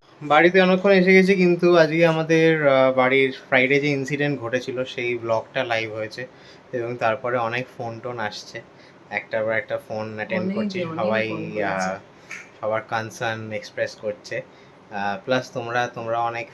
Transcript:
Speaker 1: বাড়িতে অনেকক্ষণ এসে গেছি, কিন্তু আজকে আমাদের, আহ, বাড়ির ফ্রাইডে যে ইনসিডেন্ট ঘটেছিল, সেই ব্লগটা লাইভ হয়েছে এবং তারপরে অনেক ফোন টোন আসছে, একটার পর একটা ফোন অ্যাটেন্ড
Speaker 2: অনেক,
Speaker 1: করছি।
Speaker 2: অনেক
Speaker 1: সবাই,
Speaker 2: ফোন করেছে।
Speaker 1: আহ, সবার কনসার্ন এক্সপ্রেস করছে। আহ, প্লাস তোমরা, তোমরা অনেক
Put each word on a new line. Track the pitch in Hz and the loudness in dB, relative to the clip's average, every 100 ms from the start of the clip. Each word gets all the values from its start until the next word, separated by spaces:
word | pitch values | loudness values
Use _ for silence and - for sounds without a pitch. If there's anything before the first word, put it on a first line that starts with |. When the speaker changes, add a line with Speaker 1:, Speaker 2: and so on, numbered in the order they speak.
| - - | -20 -10
Speaker 1:
বাড়িতে | 147 151 170 190 | 2 4 6 6
অনেকক্ষণ | 185 185 196 | 4 4 4
এসে | 190 180 | 4 6
গেছি, | 190 185 | 6 6
কিন্তু | 196 180 170 175 175 | 4 4 4 4 6
আজকে | 156 160 170 | 4 4 4
আমাদের, | 160 156 160 160 160 143 | 2 2 4 4 4 4
আহ, | 135 131 | 6 6
বাড়ির | 127 127 135 135 131 - | 4 4 4 2 -2 0
ফ্রাইডে | 131 127 139 | 2 4 2
যে | 147 | 2
ইনসিডেন্ট | 139 131 143 147 135 | -2 -2 -2 -2 -2
ঘটেছিল, | 113 123 127 123 | -4 -4 -4 -6
সেই | 127 - 120 120 | -6 -6 -4 -4
ব্লগটা | 113 113 - 135 | -2 -2 -2 -4
লাইভ | 120 113 110 | -2 -4 -4
হয়েছে | 110 110 - 127 - - - - | -8 -10 -10 -16 -18 -20 -20 -10
এবং | 123 117 123 | -8 -6 -2
তারপরে | 117 110 123 123 | -2 -2 -2 -2
অনেক | 113 120 127 - | -2 -4 -8 -10
ফোন | 117 113 | -12 -10
টোন | 120 120 | -10 -8
আসছে, | 104 - - 120 - - - - - | -8 -10 -14 -18 -18 -20 -20 -20 -10
একটার | 104 - 113 | -10 -6 -4
পর | 110 | -2
একটা | 110 - 113 - | -4 -6 -10 -8
ফোন | 110 110 107 | -10 -10 -10
অ্যাটেন্ড | 104 - | -6 -6
Speaker 2:
অনেক, | 185 202 | -4 -4
Speaker 1:
করছি। | 214 190 | -6 -6
Speaker 2:
অনেক | 170 160 107 | -6 -6 -2
Speaker 1:
সবাই, | 110 110 | -2 -4
Speaker 2:
ফোন | 107 107 | -6 -8
করেছে। | 107 | -6
Speaker 1:
আহ, | 98 95 92 98 - - - - - - | -4 -4 -4 -6 -12 -20 -18 -18 -18 -10
সবার | 110 110 | -4 -4
কনসার্ন | - 117 110 - 117 110 110 | -4 -6 -6 -8 -6 -6 -8
এক্সপ্রেস | 107 - - 110 | -10 -10 -8 -8
করছে। | - 107 101 - 117 - - - - - | -6 -10 -8 -10 -10 -10 -18 -20 -20 -12
আহ, | 104 101 98 | -6 -6 -6
প্লাস | 131 127 123 | -2 -4 -4
তোমরা, | 127 117 123 120 | -10 -6 -4 -4
তোমরা | 120 113 117 | -6 -6 -4
অনেক | 117 117 117 | -4 -6 -10